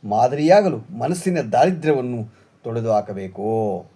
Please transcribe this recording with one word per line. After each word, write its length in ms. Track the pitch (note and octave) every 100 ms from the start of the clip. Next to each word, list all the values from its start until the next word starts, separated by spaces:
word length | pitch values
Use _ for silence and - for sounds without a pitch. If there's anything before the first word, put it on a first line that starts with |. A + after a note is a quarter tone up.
ಮಾದರಿಯಾಗಲು 920 | G#2 G#2+ A#2+ C#3+ D3+ G3 G3 B2 - G2
ಮನಸ್ಸಿನ 420 | C3 F3+ F#3+ F3
ದಾರಿದ್ರ್ಯವನ್ನು 960 | A#2 A#2+ D#3+ F3 D#3 C#3+ B2 A#2+ A2+ _ _ _
ತೊಡೆದು 280 | A#2 A#2 A2+
ಹಾಕಬೇಕು. 920 | G#2+ G2+ G2 F#2+ F#2 G#2 A2 G#2+ F2+ F2